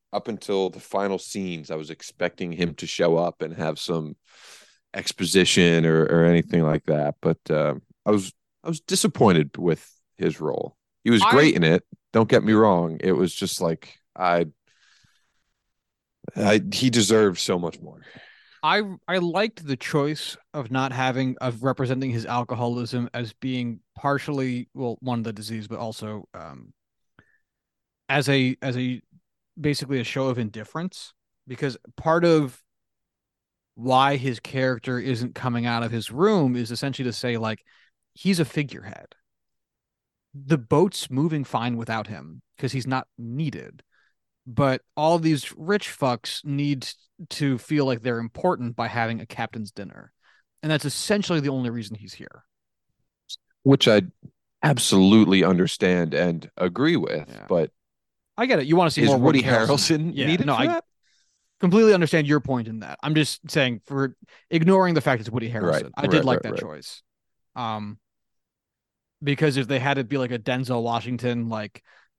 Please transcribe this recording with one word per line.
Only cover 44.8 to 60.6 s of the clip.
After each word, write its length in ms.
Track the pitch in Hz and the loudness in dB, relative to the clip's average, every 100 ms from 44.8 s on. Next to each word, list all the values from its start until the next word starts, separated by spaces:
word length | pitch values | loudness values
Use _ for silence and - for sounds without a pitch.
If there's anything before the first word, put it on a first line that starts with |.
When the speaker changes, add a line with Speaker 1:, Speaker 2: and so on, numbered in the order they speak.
| - - | -6 -2
Speaker 2:
all 220 | 156 170 | 2 2
these 340 | 160 143 - | 2 0 -2
rich 360 | - 160 208 - | -10 -4 -2 -4
fucks 540 | - 135 117 - - | -2 -2 -2 -6 -10
need 440 | 147 139 143 139 - - _ - 165 | -6 -2 -2 -2 -6 -16 _ -20 -16
to 280 | - 143 120 | -4 -2 -2
feel 260 | - 151 | -2 0
like 160 | 135 113 | 0 -2
they're 180 | 123 117 | -4 -6
important 560 | 117 - 185 151 120 | -6 -4 -2 -2 -4
by 140 | 117 117 | -6 -4
having 320 | 117 113 113 | -2 -2 -4
a 60 | 110 | -8
captain's 440 | - 113 120 101 | -8 -8 -8 -12
dinner. 420 | - 98 - - _ _ _ _ _ | -12 -16 -18 -20 _ _ _ _ _
And 100 | 151 | -2
that's 140 | 151 147 | -2 -2
essentially 540 | - - 208 190 165 | -4 0 0 0 0
the 100 | 139 | 0
only 180 | 135 123 | -2 -4
reason 280 | 120 104 104 | -6 -10 -14
he's 180 | 104 | -16
here. 300 | - - - _ _ _ _ _ _ _ _ - - _ _ | -20 -20 -20 _ _ _ _ _ _ _ _ -20 -20 _ _
Speaker 1:
Which 240 | 135 139 123 | 4 6 6
I 160 | 104 90 - - _ _ _ | 4 4 -6 -20 _ _ _
absolutely 840 | 151 127 - 98 95 107 98 95 | 0 0 2 6 8 8 6 6
understand 720 | 85 90 90 - 95 90 82 | 4 4 2 0 0 2 0
and 360 | 73 87 82 82 - | 0 0 -2 -8 -4
agree 400 | 92 95 151 156 | -4 0 0 0
with, 320 | 73 78 71 | -2 -6 -8
Speaker 2:
Yeah. 180 | 53 50 | -14 -2
Speaker 1:
but 220 | 87 78 _ _ _ _ _ _ - | 0 0 _ _ _ _ _ _ -4
Speaker 2:
I 100 | 262 | 0
get 120 | 180 | 2
it. 80 | 135 | 4
You 100 | 170 | 4
wanna 140 | 165 | 4
see 120 | - | 4
Speaker 1:
is 60 | 113 | 4
Speaker 2:
more 100 | 135 | 6
Speaker 1:
Woody 220 | 123 135 | 6 4
Speaker 2:
Woody 80 | 123 | 4
Harrelson. 500 | 120 110 147 - 156 | 2 4 2 2 0
Speaker 1:
Harrelson 140 | 165 | 0
Speaker 2:
Yeah, 120 | 139 135 | -2 0
Speaker 1:
needed 200 | 170 143 | 0 2
Speaker 2:
no, 80 | |
Speaker 1:
for 60 | 117 | 0